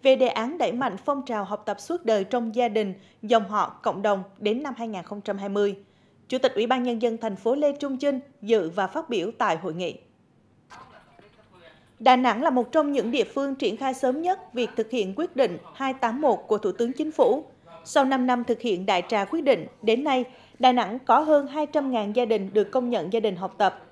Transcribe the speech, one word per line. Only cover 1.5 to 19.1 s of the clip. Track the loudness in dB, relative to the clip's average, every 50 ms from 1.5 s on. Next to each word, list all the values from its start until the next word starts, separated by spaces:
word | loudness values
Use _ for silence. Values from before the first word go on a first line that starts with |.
| -6 -8 -6
tập | -6 -8 -8
suốt | -6 -8 -8 -6 0
đời | 0 0 0 0
trong | -2 -2 -4 -4 -2 -2
gia | 0 -2 0
đình, | 0 0 -2 -2 -6 -10 -16 -20 _ _ -2
dòng | 2 2 2 2 2
họ, | 0 0 0 -2 -4 -6 -4
cộng | -4 -4 0 0
đồng | 0 0 0 -2 -10 -16 _
đến | -4 -2 -2 -2 -4
năm | -8 -8
hai | -8 -8 -8
nghìn | -8 -10 -10
không | -10 -12 -12
trăm | -8 -8 -8 -6
hai | -6 -4
mươi. | 0 0 0 0 -2 -6 -14 _ _ _ _ _ _ _ _ _
Chủ | -6 0
tịch | 0 0 2
Ủy | 2 0
ban | 2 2 0 0
Nhân | -2 -2 0 0
dân | -2 -2 -2
thành | -4 -6 -6
phố | -2 -2 -2 0
Lê | 2 2 0 0
Trung | 0 -4 -6 -4
Chinh | -2 0 0 0 -2 -6 -12 _ _ 0
dự | 2 2 2 2 0 -2
và | -2 -2
phát | -2 -2 -6 -6 -4
biểu | -4 -2 -2 -4 -4 -2
tại | 0 0 0
hội | 0 -2 -8 -6
nghị. | -6 -6 -8 -8 -10 _ _ _ _ _ _ _ _ _ _ _ _ _ _ -20 -20 -20 -20 -20 -20 _ _ _ -20 -20 -20 _ _ _ _ _ -20 -20 -20 _ _ _ _ _ _
Đà | 6 6 6
Nẵng | 6 6 2 2 2 0
là | 2
một | 2 2 0 2 2
trong | 0 0 2 0
những | -2 -2 0
địa | 0 0 -2
phương | 0 -2 -4 -2 -2 -2
triển | -2 -2 -2 -2
khai | -2 -4 -4 -4
sớm | 0 -2 -2 -2 0 -2
nhất | -2 -2 -2 -6 -10 -4
việc | -4 -4 -4 -2
thực | -4 -6 -2
hiện | -2 -2 -2 -2 -2
quyết | -6 -6 -6 0
định | 0 0 0 0 -6 -12 -16 -12
hai | -6 -4 -4 -4
tám | -2 -2 -2 -2 2
một | 2 2 2 2 0 -2
của | -2 0
Thủ | 0 -2 -2
tướng | -2 -2 -4 -2
Chính | -4 -6 -6 2
phủ. | 2 4 4 4 2 -2 -10 -20 _ _ -20 -20 -20 -18
Sau | -2 2 2 2
năm | 4 2 2 2
năm | 2 2 0 0
thực | -2 -2 -2
hiện | 0 -2 -2 -2 0
đại | 0 0 0 0
trà | 0